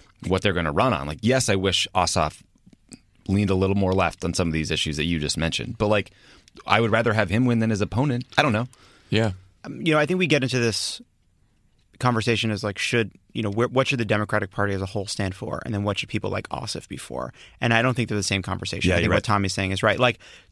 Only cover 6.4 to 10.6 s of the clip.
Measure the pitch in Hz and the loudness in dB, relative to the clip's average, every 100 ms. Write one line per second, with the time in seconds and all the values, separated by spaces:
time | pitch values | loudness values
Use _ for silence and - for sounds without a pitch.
6.4 | _ - - 101 113 110 117 107 98 104 | _ -10 0 2 4 2 2 2 2 2
7.4 | 127 117 110 104 101 107 143 120 - - | 2 2 2 0 0 0 0 -2 -4 0
8.4 | 147 107 127 - - - - 107 110 92 | 2 2 -2 -10 -20 -20 -2 0 0 -2
9.4 | - _ - 156 - 151 147 185 175 143 | -14 _ -14 -6 0 2 2 0 2 2
10.4 | 131 127 | 2 0